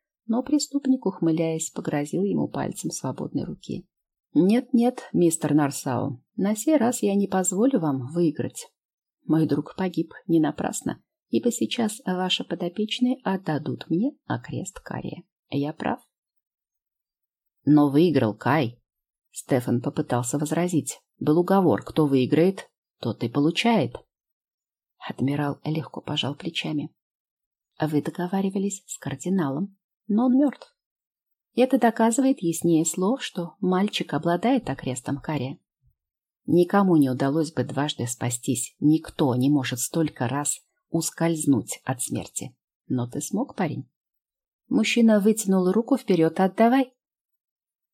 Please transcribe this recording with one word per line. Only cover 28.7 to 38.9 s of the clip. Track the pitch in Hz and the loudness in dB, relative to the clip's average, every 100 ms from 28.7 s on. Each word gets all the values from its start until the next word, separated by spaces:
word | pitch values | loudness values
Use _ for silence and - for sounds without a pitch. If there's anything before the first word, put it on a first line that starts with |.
| - - | -6 -12
с | - | -12
кардиналом, | 143 143 175 190 139 139 196 _ _ _ - | -8 -6 -2 0 0 -2 -6 _ _ _ -2
но | 208 254 | 2 4
он | 262 | 4
мертв. | 285 - - _ _ _ _ _ _ _ _ | 2 0 -12 _ _ _ _ _ _ _ _
Это | - 254 269 | 0 2 4
доказывает | 233 226 226 233 262 285 | 4 4 2 4 2 2
яснее | 170 160 170 160 | -2 0 2 4
слов, | 165 - 190 269 | 2 0 0 0
что | - - 170 - | -4 -8 -10 -4
мальчик | 185 185 208 - 160 | 0 2 0 -2 -4
обладает | 143 170 175 226 269 - | -2 0 0 2 0 -2
окрестом | 135 - 131 - 143 | -6 -6 -6 -6 -6
Кария". | - 147 127 - _ _ _ _ _ _ _ _ - | -4 -4 -4 -8 _ _ _ _ _ _ _ _ 2
Никому | 175 175 202 190 160 | 4 4 4 4 6
не | 135 | 4
удалось | 127 139 156 151 | 2 0 0 -2
бы | - | -4
дважды | 120 135 147 - 120 | -4 -2 -4 -4 -6
спастись. | - 120 - - 120 - - | -4 -6 -4 -4 -4 -6 0
Никто | 147 | 2